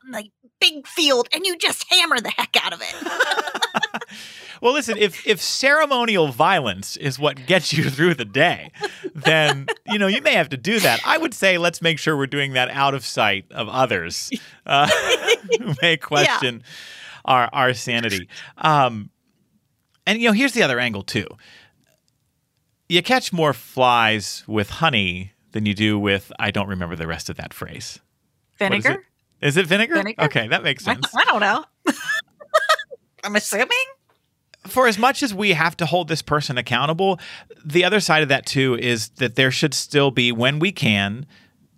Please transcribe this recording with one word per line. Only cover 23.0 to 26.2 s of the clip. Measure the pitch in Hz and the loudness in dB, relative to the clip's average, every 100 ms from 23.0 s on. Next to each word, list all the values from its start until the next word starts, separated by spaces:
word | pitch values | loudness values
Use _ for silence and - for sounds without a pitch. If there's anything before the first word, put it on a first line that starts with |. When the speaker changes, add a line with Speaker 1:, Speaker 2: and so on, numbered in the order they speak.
Speaker 2:
catch | 175 254 - | 2 0 0
more | 170 151 | 2 2
flies | 123 - 131 123 120 110 107 95 - | 0 -6 2 4 6 4 2 -4 -12
with | - 107 101 | -4 -2 -2
honey | - 165 113 92 90 98 _ _ | 0 0 2 0 -4 -12 _ _
than | 110 | -2
you | 107 | -2
do | 101 107 104 | 2 2 2
with, | 101 98 | 2 0